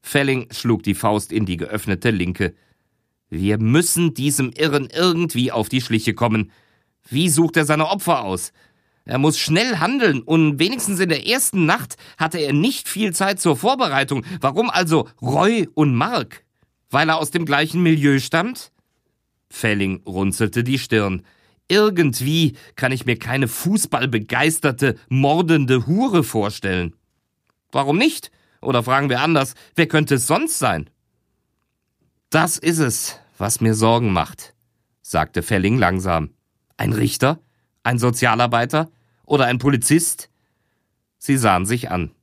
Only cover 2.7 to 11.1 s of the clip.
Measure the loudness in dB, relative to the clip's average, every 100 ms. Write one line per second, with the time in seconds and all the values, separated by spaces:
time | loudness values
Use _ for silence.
2.7 | _ _ _ _ _ _ -4 -2 0 2
3.7 | 2 2 0 0 0 -4 -2 -4 -2 -2
4.7 | -2 -4 -2 0 0 -2 -2 -2 -2 -2
5.7 | -4 -2 -2 -2 -2 0 0 -4 _ _
6.7 | _ _ _ _ -2 2 2 4 2 2
7.7 | 2 0 -2 0 -2 0 -6 -6 _ _
8.7 | _ _ _ -6 0 2 0 0 0 0
9.7 | -2 -2 2 2 0 0 2 2 2 -2
10.7 | -2 -4 -2 -2